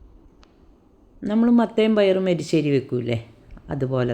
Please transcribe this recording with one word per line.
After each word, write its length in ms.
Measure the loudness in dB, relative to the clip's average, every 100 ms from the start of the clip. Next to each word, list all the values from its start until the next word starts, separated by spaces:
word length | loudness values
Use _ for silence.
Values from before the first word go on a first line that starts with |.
| -20 -20 -20 _ -20 _ _ _ _ _ _ _ -4
നമ്മൾ 180 | 0 4 4
മത്തയും 340 | 2 2 2 2
പയറും 300 | 2 2 0
എരിശ്ശേരി 360 | -2 0 -2 0 0
വെക്കൂലേ, 420 | -2 -6 -4 -6 -8 -20 -20 -20 -12
അതുപോലെ 400 | -6 -4 -2 -2